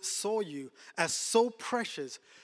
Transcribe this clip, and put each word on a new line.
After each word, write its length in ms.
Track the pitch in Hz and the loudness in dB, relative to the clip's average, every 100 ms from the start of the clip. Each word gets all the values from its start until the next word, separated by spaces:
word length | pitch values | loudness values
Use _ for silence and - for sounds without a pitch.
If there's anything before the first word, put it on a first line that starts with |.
saw 380 | - - 202 220 | -4 -2 0 0
you 300 | 208 147 131 - - - | -2 -6 -10 -14 -14 -2
as 160 | 165 | 0
so 360 | - - 226 240 | 0 4 4 4
precious. 680 | 226 - 240 220 - 135 - - - | 2 -2 -2 -2 -6 -8 -10 -18 -20